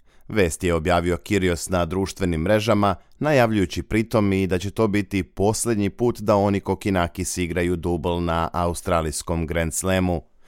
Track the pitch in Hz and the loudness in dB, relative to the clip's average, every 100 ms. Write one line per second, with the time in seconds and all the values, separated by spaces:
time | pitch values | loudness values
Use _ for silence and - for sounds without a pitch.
0 | - - - 107 87 - 87 82 80 87 | -20 -20 -4 0 0 2 0 0 2 2
1 | 87 85 - 101 90 82 - 92 85 92 | 2 -2 0 0 2 0 -2 -2 0 -2
2 | 95 - 95 82 87 107 104 104 101 92 | -4 -2 -2 0 2 2 2 2 2 -2
3 | _ - 147 143 117 107 90 - - 110 | _ -6 2 4 4 2 0 -4 -2 -2
4 | 113 113 101 95 95 90 98 - 110 101 | 2 2 2 2 0 0 -2 0 0 0
5 | 95 98 85 - 98 110 117 107 101 - | -2 -4 -4 -2 0 0 -2 0 -2 0
6 | 120 117 107 104 101 101 - 95 107 92 | -2 0 2 4 4 0 -2 -4 0 0
7 | 85 - 85 - 85 82 87 87 85 85 | 0 -4 -6 -4 -2 0 0 -2 -2 -2
8 | 87 87 85 82 82 87 87 85 - 85 | -2 -2 0 -2 -2 -2 -2 -4 -2 0
9 | 80 - - 85 78 82 80 - 92 95 | 0 -6 -4 -4 -2 -2 -2 -2 0 0
10 | 92 85 - _ | 0 -2 -6 _